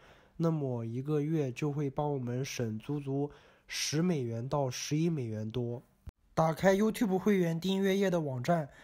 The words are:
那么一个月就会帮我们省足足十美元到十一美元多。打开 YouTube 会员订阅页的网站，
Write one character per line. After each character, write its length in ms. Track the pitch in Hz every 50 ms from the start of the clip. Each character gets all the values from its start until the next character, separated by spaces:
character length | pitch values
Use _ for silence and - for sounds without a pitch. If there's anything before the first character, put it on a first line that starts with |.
| - - - - - _ _
那 120 | - 165 165
么 360 | 165 156 143 131 123 120 117
一 180 | 113 113 123 135
个 180 | 147 151 151
月 300 | 143 151 160 160 143 131
就 220 | 117 - 156 151 143
会 180 | 147 151 139
帮 220 | 131 - 147 147 147
我 60 | 135
们 240 | 123 120 120 127 135
省 340 | - - - 123 113 107 107
足 220 | - - 147 147
足 320 | 143 139 135 139 143 143 - - - - - _ _
十 340 | - - - - - - 151
美 220 | 170 185 175 147 123
元 260 | 117 113 117 120 135
到 220 | 147 147 139 127
十 260 | 123 - - - 147
一 140 | 151 160 175
美 140 | 170 147 123
元 260 | 113 107 107 110 110
多。 320 | 110 127 120 117 120 120 - _ _ _ - - - _ _ _ -
打 200 | - 160 160 156
开 220 | - - 190 196
YouTube 420 | 196 214 220 214 - 262 196 185 185
会 200 | - 220 208 190
员 200 | 175 165 165 165
订 240 | 165 185 190 190 196
阅 140 | 196 190
页 120 | 196 202 190
的 120 | 170 170
网 200 | 156 143 131 127
站， 280 | 123 - 175 165 151 139 - -